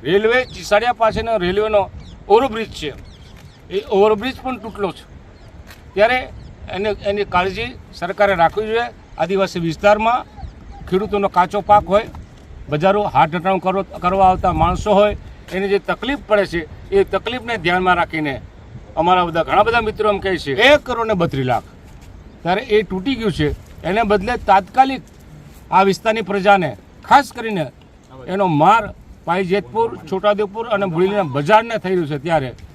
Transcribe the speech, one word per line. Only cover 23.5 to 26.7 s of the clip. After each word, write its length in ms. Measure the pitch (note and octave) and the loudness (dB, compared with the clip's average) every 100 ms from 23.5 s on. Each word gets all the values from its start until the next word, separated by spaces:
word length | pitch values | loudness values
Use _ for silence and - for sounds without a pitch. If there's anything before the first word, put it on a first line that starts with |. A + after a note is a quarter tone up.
| - - - | -4 -12 -10
એને 180 | E3 G3+ | -4 -2
બદલે 300 | A3 G#3 G#3 A#3+ - | 2 0 0 -4 2
તાત્કાલિક 560 | G3 F#3 B3+ C4+ C4 - - - - - - - | 2 2 2 2 0 -10 -20 -20 -20 -20 -20 -2
આ 120 | E3+ | 2
વિસ્તારની 380 | G3 F#3 A3+ A3 | 2 2 -2 -2
પ્રજાને, 480 | F3+ G3+ G3 G3 D#3 | -2 0 4 4 2